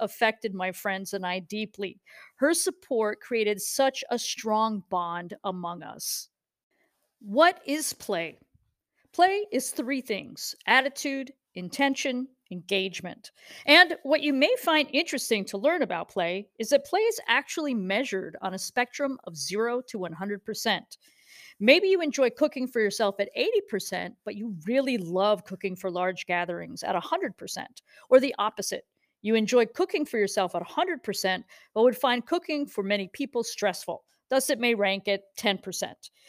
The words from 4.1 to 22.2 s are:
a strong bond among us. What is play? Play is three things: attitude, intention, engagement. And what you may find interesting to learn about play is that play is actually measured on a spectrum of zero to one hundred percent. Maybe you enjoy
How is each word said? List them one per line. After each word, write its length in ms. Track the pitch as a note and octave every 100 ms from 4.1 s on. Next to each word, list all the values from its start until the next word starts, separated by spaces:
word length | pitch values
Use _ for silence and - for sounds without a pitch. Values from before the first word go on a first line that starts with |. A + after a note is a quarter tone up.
a 80 | A#3+
strong 640 | - - A3 G#3+ A3 G#3 -
bond 460 | F3+ F3 F3 F3 G3
among 380 | G3 F3+ E3+ F3
us. 480 | D#3+ - - - - _ _ _ _ _ _ _ _ _
What 400 | G#3 A3 E4+ F4+ -
is 260 | D4+ D4+
play? 460 | - - F3+ E3 - _ _ _ _ _ _ _
Play 320 | - F#4 G4+ G#4
is 200 | C4 -
three 280 | - A#3+ C4+
things: 540 | B3 G3 - - - - -
attitude, 680 | B3+ C4 C#4 C#4+ C4+ C4 - _
intention, 720 | F3+ F3+ - C#4 C4+ C#4+ B3 C4 _ -
engagement. 800 | F3+ E3+ G3 F#3+ F3 F3+ - - _ - - -
And 300 | D#4+ F4 E4+
what 180 | C4+ D4+
you 100 | D4
may 220 | C4+ D#4+ B4+
find 280 | - D#4 C#4+
interesting 520 | C#4 E4+ C4+ - A3 G3
to 120 | G3
learn 240 | C4 F4
about 260 | G#3+ E3+ F3
play 400 | G3 E3+ F#3+ G3+ -
is 120 | A3
that 140 | C#4
play 160 | C#4 F#4
is 200 | A4+ G#4+ -
actually 460 | B3 - - D4
measured 640 | A#3 F#3 G3+ C4 F#3+ F3 -
on 140 | F#3+
a 40 | F#3
spectrum 600 | - - B3 - C#4 C4
of 120 | - D#3+
zero 460 | C#3 G3+ A#3 B3 B3
to 100 | G#3
one 140 | F3+
hundred 320 | D#3+ G3 G3+
percent. 520 | - G3+ A3+ F#3 - - _ _ _ - - -
Maybe 300 | G#3+ E4 F#4+
you 120 | F#4+
enjoy 300 | D#4 C#4